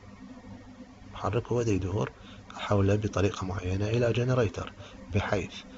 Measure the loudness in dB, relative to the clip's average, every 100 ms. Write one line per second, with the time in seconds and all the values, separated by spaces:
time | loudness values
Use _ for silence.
0 | -14 -18 -18 -16 -16 -16 -16 -18 -18 -18
1 | -16 -6 -2 0 0 0 2 2 2 0
2 | -2 -6 -18 -18 -16 -8 2 4 6 4
3 | 2 2 2 2 -4 -2 0 0 2 2
4 | 4 4 4 4 2 0 -8 -10 -16 -16
5 | -2 0 2 0 0 -8 -14